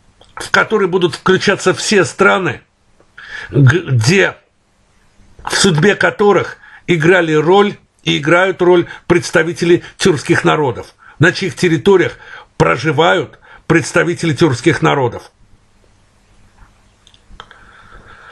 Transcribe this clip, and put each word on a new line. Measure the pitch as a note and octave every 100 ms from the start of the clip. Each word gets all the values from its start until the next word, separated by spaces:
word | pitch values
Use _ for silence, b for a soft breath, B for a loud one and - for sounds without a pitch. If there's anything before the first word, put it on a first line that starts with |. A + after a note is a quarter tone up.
| _ _ _
в | - -
который | G3 - G#3+ F#3
будут | F#3 E3+
включаться | - - F#3 - F#3 F#3
все | D#3 - G#3
страны, | D#3+ - G3 G3+ E3+ G#2+ _ _ _ _ _ - B B B
г-, | C#3 C3 E3+ C#3
где, | B2+ A2 F#3+ E3 - _ _ _ _ _ _ _ _ _ -
в | -
судьбе | - G3 D3+ G3+ F#3+
которых | F3+ - G3+ F3 A#2 - B B -
играли | E3+ D#3+ F#3 E3
роль | D3+ D3+ G3 G#3 D3+ _ _
и | D#3 E3
играют | C#3+ F3 F#3+ F#3
роль | F3+ F3 E3+ B -
представители | F3 - F3 E3 - E3+ F3 B B
тюркских | G3 D3 - D#3
народов, | E3 D#3 C#3 F#2+ - _ b b
на | E3+
чьих | F3 F#3 -
территориях | F3+ D#3 G3+ F#3+ C3 - B B B -
проживают | D#3+ D3+ D#3+ C3+ E3+ F#3+ - - B B -
представители | D#3+ - - D#3+ F3 E3
тюркских | C3 D#3+ B2 E3 -
народов, | D#3 D3 A#2+ - - _ _ - _ _ _ _ _ _ _ _ _ _ - _ _ _ _ _ _ - - B B B B B B B B